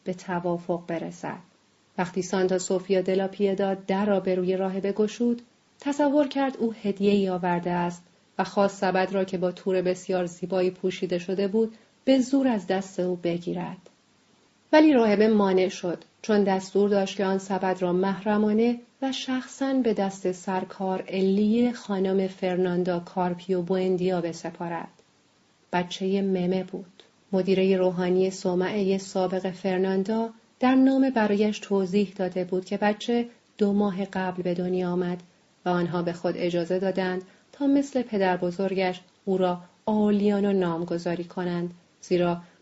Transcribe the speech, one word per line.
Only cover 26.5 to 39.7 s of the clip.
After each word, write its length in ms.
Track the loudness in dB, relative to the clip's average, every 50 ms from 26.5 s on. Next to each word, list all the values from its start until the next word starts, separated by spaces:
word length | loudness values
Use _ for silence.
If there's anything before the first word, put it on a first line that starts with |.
| 0 -2 -2
بود. 400 | -4 -8 -12 -12 -14 _ -20 -20 _ _ _ _ _
مدیره 460 | -2 0 2 2 2 4 4 4 4 4
روحانی 540 | 2 2 2 2 0 2 4 4 2 2
صومعه 640 | -2 -2 -2 0 0 2 0 0 0 0 0 0 0 -2
سابق 540 | -2 -4 -2 -2 0 0 -2 -2 -4 -4
فرناندا 800 | -6 -4 -4 -2 0 0 0 0 0 0 0 0 -2 -2 -2 -4 -8 -14 _ _ _ _
در 160 | 2 4 6
نامه 360 | 6 6 6 4 4 2 2
برایش 480 | 2 2 2 2 2 2 2 0 0 -4
توضیح 540 | -4 -2 0 0 0 2 2 0 0 0 -2
داده 280 | -4 -6 -4 -2 -4 -4
بود 220 | -2 -4 -4 -4
که 120 | -4 -4 0
بچه 480 | 0 0 0 0 -2 -2 -2 -2 -2 -4 -8 _ _ _ _ 0
دو 160 | 0 2 2
ماه 320 | 2 2 0 0 -4 -6
قبل 380 | -4 -4 -4 -4 -4 -4 -4 -4
به 100 | -2 -2
دنیا 380 | -2 -2 -2 -2 -2 -2 0
آمد 320 | -2 -2 -2 -2 -4 -6 -10 _ _ _ _ _ _ _ _
و 40 | -2
آنها 320 | 0 0 0 0 -2 -2
به 120 | -2 -4 -4
خود 240 | -4 -4 -4 -2 -2
اجازه 420 | -2 -2 0 -2 0 0 -2 0
دادند 420 | 0 -2 -2 -2 -2 -2 -4 -4 -8 -10 -20 _ _ _
تا 160 | -8 -2 0 2
مثل 340 | 2 2 2 0 -2 -4
پدر 360 | -4 -2 0 0 2 2 2 0
بزرگش 640 | -2 -4 -2 -2 -4 -2 0 0 0 -2 -2 -6 -12 _ _ _ _
او 120 | -2 0 2
را 240 | 2 0 0 -2 -6 -14